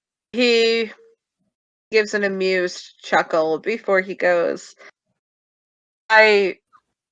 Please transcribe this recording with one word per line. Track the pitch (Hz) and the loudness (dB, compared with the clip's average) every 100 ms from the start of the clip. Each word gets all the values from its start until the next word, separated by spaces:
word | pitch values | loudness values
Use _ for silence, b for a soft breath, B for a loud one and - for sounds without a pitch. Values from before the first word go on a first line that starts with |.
| _ _ _ | _ _ _
he | 220 247 233 226 226 220 - _ _ _ _ _ _ _ _ _ | -2 2 2 2 0 -4 -10 _ _ _ _ _ _ _ _ _
gives | 220 214 | -2 0
an | 208 | -2
amused | 202 190 190 185 180 - - - | -4 -2 -2 -2 -2 -6 -18 -20
chuckle | - 165 160 170 160 156 | -4 -2 0 -2 0 -2
before | 190 220 - 190 | -4 -8 -2 -2
he | 190 - | -2 -4
goes, | 180 175 170 131 - - B - _ _ _ _ _ _ _ _ _ _ - | 0 0 0 -4 -10 -20 B -20 _ _ _ _ _ _ _ _ _ _ 0
I | 220 214 208 196 - _ _ _ _ _ | 4 6 4 0 -4 _ _ _ _ _